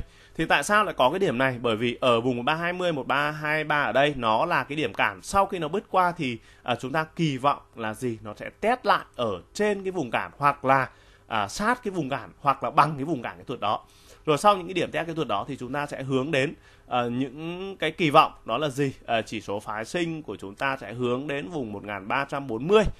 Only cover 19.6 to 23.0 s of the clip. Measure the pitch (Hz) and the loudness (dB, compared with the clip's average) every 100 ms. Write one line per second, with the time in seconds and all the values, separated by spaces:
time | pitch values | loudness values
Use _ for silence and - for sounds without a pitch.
19.6 | 117 107 117 175 170 160 151 98 98 104 | -6 -8 -4 -4 -4 -6 -8 -10 -10 -4
20.6 | 135 135 101 117 123 123 147 139 180 170 | -4 -4 -6 -4 0 0 -2 -6 -6 -6
21.6 | 117 101 98 104 98 127 139 143 139 110 | -6 -8 -6 -6 -2 -2 -2 -6 -6 -4
22.6 | 147 214 202 - | 4 4 4 -2